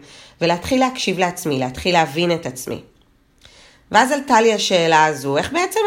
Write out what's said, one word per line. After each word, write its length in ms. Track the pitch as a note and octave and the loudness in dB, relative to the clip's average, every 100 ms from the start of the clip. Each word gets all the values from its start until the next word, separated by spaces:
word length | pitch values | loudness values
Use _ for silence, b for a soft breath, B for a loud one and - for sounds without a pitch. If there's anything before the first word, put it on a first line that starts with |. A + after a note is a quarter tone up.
| B B B B | B B B B
ולהתחיל 400 | E3+ F3 - C4 | -2 -2 0 0
להקשיב 380 | B3+ B3+ - F3 | 0 -2 -4 -2
לעצמי, 400 | F3+ F3+ D#3 C3+ | -2 -2 -4 -2
להתחיל 360 | B2+ C3 F#3 | -4 -4 0
להבין 380 | F3 D#3 D3 F3 | 0 0 0 -2
את 140 | E3 C3 | -2 -6
עצמי. 340 | B2+ - B2 - _ _ _ _ _ b b b b b | -10 -10 -12 -14 _ _ _ _ _ b b b b b
ואז 200 | G#3+ B3+ | 2 2
עלתה 280 | C#4+ C#4 A3+ | 0 2 4
לי 140 | A3+ | 4
השאלה 500 | G#3 - F#3 E3 D#3 | 2 0 0 4 4
הזו, 320 | D#3 C#3+ C#3 C#3+ | 4 0 -2 -2
איך 160 | F3 | -2
בעצם 280 | D#4 F#4+ A4 | -2 -2 0